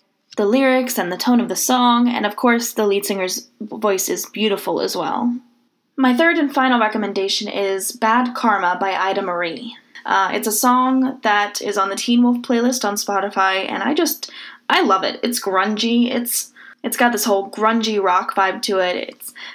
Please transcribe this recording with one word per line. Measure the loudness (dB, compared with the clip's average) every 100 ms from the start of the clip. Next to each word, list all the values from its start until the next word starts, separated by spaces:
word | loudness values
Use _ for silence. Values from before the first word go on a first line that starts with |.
| _ _ _ -2
the | 2
lyrics | 4 4 2 0 -2
and | -4
the | -2
tone | 2 2
of | 2
the | -2
song, | 0 2 4 4 2
and | 0 -4
of | 0
course, | 2 2 0
the | 0 0
lead | 0 -2
singer's | -4 -2 -6 -10 _
voice | -14 -4 -2 0 -2
is | -4 -6
beautiful | -2 -2 -2 -2 -2
as | -2 -4
well. | -4 -2 -2 -2 -10 _ _ _ _ 0
My | 2 4
third | 2 2
and | 0
final | 2 2 2
recommendation | 2 0 -4 -4 -2 -4 -4
is | -4 -4 -4 -6
Bad | -2 0 2 0 0
Karma | 0 2 0 0
by | -2
Ida | -2 -2 -2
Marie. | -2 -4 -4 -6 -12 -16 _ -14 -2
Uh, | 0 2
it's | -2 -2
a |
song | 2 4 4 4 2 0 0
that | 0 2 0 -4
is | -4 -2
on | -2
the | -2
Teen | 2 4
Wolf | 4 2
playlist | 0 0 2 0 -2
on | -4
Spotify, | -2 -2 -2 0 0 0 -2
and | -2
I | 0
just, | 0 0 -2 -10 -14 -18 -20 -2
I | 2
love | 4 2
it. | 0 -4
It's | -4 -2
grungy. | 0 0 0 0 2 2 2
It's, | 0 -2 -6 -6 -16 -20 -10
it's | -8 0
got | 2
this | 2 0
whole | 0 -2
grungy | 0 2 2 0 0
rock | 2 0 0
vibe | 0 0 -2
to | -2 0
it. | 0 -2 -6
It's | -12 -18 -16 -18